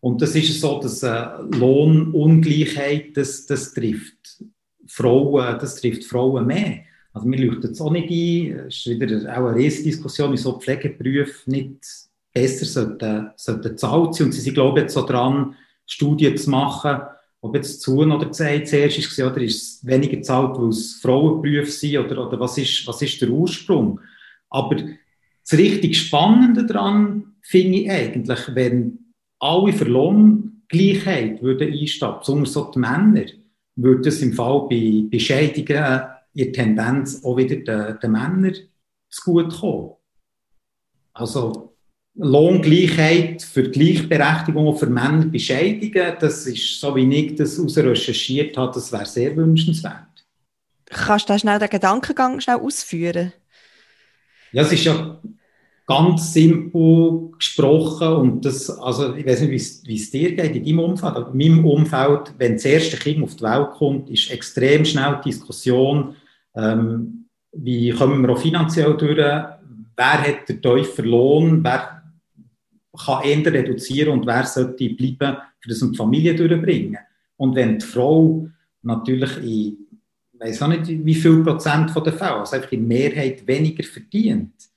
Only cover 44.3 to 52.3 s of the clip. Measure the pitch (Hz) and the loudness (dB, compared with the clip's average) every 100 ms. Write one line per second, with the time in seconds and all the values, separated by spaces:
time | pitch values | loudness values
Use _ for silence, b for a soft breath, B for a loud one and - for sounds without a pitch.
44.3 | 160 - 156 151 151 120 120 131 156 160 | 0 -2 0 0 2 0 0 2 2 2
45.3 | 160 - 135 185 214 208 190 175 165 156 | -2 -2 0 0 -2 -2 -2 -2 0 -2
46.3 | - 131 110 - - 143 131 131 143 151 | -2 -8 -6 -6 -6 -2 2 2 2 0
47.3 | - 147 - 160 - 135 120 - 113 - | -2 -4 -2 -2 2 2 0 -2 -4 -4
48.3 | 135 147 - 131 127 - 110 101 - 131 | -2 -4 -4 -4 -6 -8 -10 -8 -4 -4
49.3 | 151 160 160 160 160 - - - _ _ | 0 2 4 2 -2 -6 -14 -20 _ _
50.3 | _ _ _ _ _ _ - 202 208 - | _ _ _ _ _ _ -8 0 0 2
51.3 | 208 214 208 208 202 190 220 262 277 254 | 0 2 0 0 0 0 0 -2 -2 -2